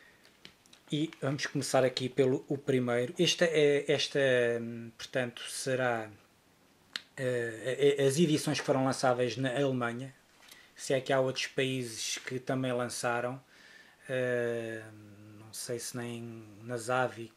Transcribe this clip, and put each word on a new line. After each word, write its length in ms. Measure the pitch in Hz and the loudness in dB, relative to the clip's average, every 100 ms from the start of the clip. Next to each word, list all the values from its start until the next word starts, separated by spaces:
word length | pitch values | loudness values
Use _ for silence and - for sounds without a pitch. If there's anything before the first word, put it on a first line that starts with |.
| - _ - _ - - _ - - | -20 _ -20 _ -20 -20 _ -20 -6
E 180 | 147 160 - | -4 -4 -4
vamos 280 | 135 143 - | -4 -4 -4
começar 360 | 147 131 135 | -4 0 2
aqui 240 | 127 127 127 | 2 0 -2
pelo 380 | - 131 135 - | 2 2 2 -2
o 80 | 139 | -4
primeiro. 600 | - 131 123 120 123 - | 0 0 2 0 0 0
Esta 280 | 170 - 170 | 2 4 2
é, 460 | 165 147 143 143 | 4 4 4 2
esta, 280 | 143 - 147 135 123 120 117 | 0 0 2 4 4 2 0
hum, 300 | 117 117 117 - | -4 -10 -12 -14
portanto, 460 | - 135 120 - - | -8 -4 -4 -6 -12
será, 580 | - 139 127 127 113 107 104 _ _ _ _ _ _ _ - - - | -8 -2 0 0 0 -4 -14 _ _ _ _ _ _ _ -12 -10 -6
eh, 800 | 127 123 117 113 127 127 143 139 | -2 -2 -4 -6 -4 4 6 6
a-, 40 | |
a-, 20 | 139 | 4
as 140 | 135 | 6
edições 400 | 165 151 - 135 | 4 4 2 0
que 60 | - | 2
foram 200 | 135 131 | 2 2
lançadas 520 | 123 131 123 123 113 | 2 2 4 0 0
na 180 | 135 123 | -2 0
Alemanha. 580 | 139 127 120 117 135 - _ _ - - - - | 0 0 -2 -4 -12 -16 _ _ -20 -20 -20 -10
Se 180 | - | -2
é 80 | 135 | 0
que 100 | 127 | 2
há 80 | 135 | 2
outros 280 | 131 127 - | 2 0 -4
países 720 | - 131 131 120 110 - - | -2 0 -2 -6 -6 -6 -6
que 180 | - 127 | -6 -6
também 360 | - 131 131 | -2 -2 0
lançaram. 680 | 123 120 - 123 120 123 135 - - - - - - - | -2 -2 -2 -2 0 -2 -6 -14 -20 -20 -20 -20 -18 -6
Eh, 760 | 127 123 123 120 117 113 110 110 107 104 101 107 107 | -2 0 0 0 -2 -6 -10 -12 -18 -20 -20 -20 -20
não 140 | 110 | -16
sei 260 | - - 120 | -12 -8 -6
se 180 | - 127 | -6 -8
nem 460 | 120 117 117 113 107 101 | -8 -8 -10 -12 -16 -16
na 160 | 113 123 | -8 -6
Zavi 560 | 110 127 123 117 113 | 0 0 0 -4 -14